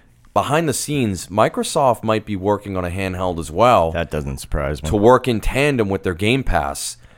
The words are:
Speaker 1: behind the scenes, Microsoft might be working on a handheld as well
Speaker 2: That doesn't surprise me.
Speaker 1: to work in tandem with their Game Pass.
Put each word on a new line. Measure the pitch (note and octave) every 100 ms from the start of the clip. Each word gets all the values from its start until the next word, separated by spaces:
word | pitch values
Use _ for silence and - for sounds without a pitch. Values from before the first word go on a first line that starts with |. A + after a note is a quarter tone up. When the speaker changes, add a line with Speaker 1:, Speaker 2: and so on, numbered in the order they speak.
| _ _ _
Speaker 1:
behind | G#2 F#2 D#3 D#3+
the |
scenes, | A2+ - D3 A2 F2+ -
Microsoft | G2+ C#3 B3 A3+ D#3+ C3+ A2
might | A2+ A2 G#2+
be | G2
working | G2 G2+ G2+ F#2
on | F2
a |
handheld | F#2 F#2+ F2+ F#2 E2
as | D2+
well | E2+ A#2+ G#2+ E2
Speaker 2:
That | E2+ E2
doesn't | D2+ C#2 C2+
surprise | - D#2 C#2+ D2+
me. | D#2
Speaker 1:
to | G#2
work | A2+ B2+ B2+
in | G#2+
tandem | - C3 D3 C3 G2
with | G2
their | F#2+
Game | E2 G#2 C3+ -
Pass. | E2 C#2+ C#2+ - - -